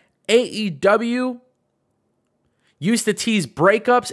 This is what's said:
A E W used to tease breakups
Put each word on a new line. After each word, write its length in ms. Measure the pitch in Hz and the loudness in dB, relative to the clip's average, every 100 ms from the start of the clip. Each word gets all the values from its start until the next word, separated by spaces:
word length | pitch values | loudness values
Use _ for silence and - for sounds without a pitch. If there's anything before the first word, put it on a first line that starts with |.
| _ _ - | _ _ 0
A 160 | 226 | 0
E 260 | 240 196 208 | 0 -4 -6
W 680 | 143 190 214 233 240 254 240 _ _ _ _ _ _ _ _ _ _ _ _ _ _ | -2 2 2 0 -4 -4 -8 _ _ _ _ _ _ _ _ _ _ _ _ _ _
used 260 | 151 233 - | -2 -2 -2
to 80 | |
tease 340 | 208 - 214 139 | -4 -2 -2 -2
breakups 640 | - 175 214 220 247 - | 0 2 2 2 0 0